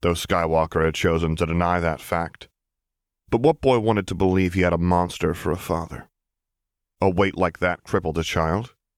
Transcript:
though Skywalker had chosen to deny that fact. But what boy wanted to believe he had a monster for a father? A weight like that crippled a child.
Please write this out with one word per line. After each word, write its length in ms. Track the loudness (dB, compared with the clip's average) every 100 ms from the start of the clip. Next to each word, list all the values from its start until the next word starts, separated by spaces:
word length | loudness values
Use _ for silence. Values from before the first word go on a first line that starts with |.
though 140 | -2
Skywalker 680 | -2 0 0 2 2 0 0 0
had 80 |
chosen 420 | 0 0 2 0 -2
to 80 |
deny 360 | -2 0 0 0
that 200 | -2 -4
fact. 480 | -4 -4 -6 -10 -20 _ _ _ _ _ _ _ -4
But 140 | 2
what 180 | 2 2
boy 180 | 2 2
wanted 280 | 4 0 0
to 60 |
believe 400 | 0 2 2 2
he 80 | 2
had 100 | 2
a 60 | 2
monster 560 | 2 2 0 -2 -4
for 180 | -2 -4
a 40 | -6
father? 520 | -4 -6 -6 -14 -18 _ _ _ _ _ _ _ _ -2
A 80 | -2
weight 260 | 2 0 2
like 220 | -2 0
that 260 | -2 -2
crippled 320 | -2 -2 -2 -4
a 80 |
child. 500 | -2 0 0 0 -4 _ _